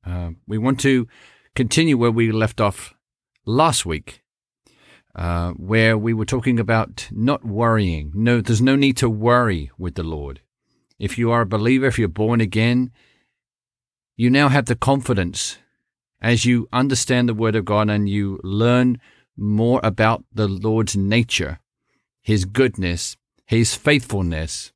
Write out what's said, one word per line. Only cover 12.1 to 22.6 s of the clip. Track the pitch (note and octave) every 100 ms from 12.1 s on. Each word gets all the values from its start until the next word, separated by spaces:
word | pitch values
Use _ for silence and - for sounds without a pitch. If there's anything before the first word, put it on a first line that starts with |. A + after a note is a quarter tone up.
| F2 G#2+ A#2
again, | G#2+ G2+ A#2 B2 B2+ _ _ _ _ _ _ _ _ _ _ _ _ -
you | A#2+
now | C#3 C#3+
have | C#3 A#2+
the |
confidence | A#2 C3+ C#3 B2 G2 F2 - - - _ _ _ _ _ _
as | A2+ A#2+
you | A#2+ A#2+ -
understand | - C3+ B2+ - B2 A#2+
the |
Word | A2 A2+
of | A2
God | F#2+ G#2 G#2+
and | G#2 G2+
you | G2+ G2+ F#2+
learn | F#2 G2+ A#2 B2 B2 A#2+ _ _ _ -
more | G#2 G#2 A#2 B2
about | A2 - A2 A2+ -
the | G#2+ G#2
Lord's | F#2+ A2 A2 G#2+ G2+
nature, | G2 A2+ A#2 - D2+ - _ _ _ _ _ _
His | - G#2+
goodness, | F#2 A2